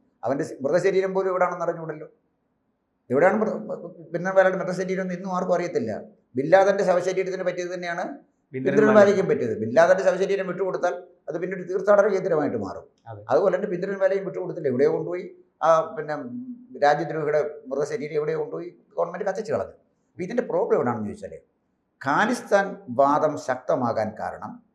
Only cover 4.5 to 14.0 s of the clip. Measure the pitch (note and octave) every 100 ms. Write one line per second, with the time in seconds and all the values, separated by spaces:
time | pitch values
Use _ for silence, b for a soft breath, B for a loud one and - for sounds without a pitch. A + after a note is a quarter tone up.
4.5 | F#3 E3+ F3+ F#3 F#3+ F#3 F3+ F#3+ F3+ F3+
5.5 | F3 F3 D3+ A2+ F#2 - _ _ B2 D3+
6.5 | F#3 G3 G3 F#3 F3 F3+ F3+ F#3 F#3 F3+
7.5 | F3 F3 F3+ F3 E3+ G#3+ - _ _ _
8.5 | C3 C3 G3+ G#3+ G#3+ G3+ F#3+ E3+ D3 B2
9.5 | G#2 A2+ D#3+ E3+ F#3 F#3 F3+ F#3 G3 F#3
10.5 | E3 F#3+ E3+ F3 - - _ - D#3+ F3+
11.5 | F#3 E3+ F#3+ G#3 G3+ G#3 F#3+ F3 D#3 C#3
12.5 | A2+ F#2+ - - _ A#2 G#2 - C#3+ G3
13.5 | F#3 G3 F3 G3 G3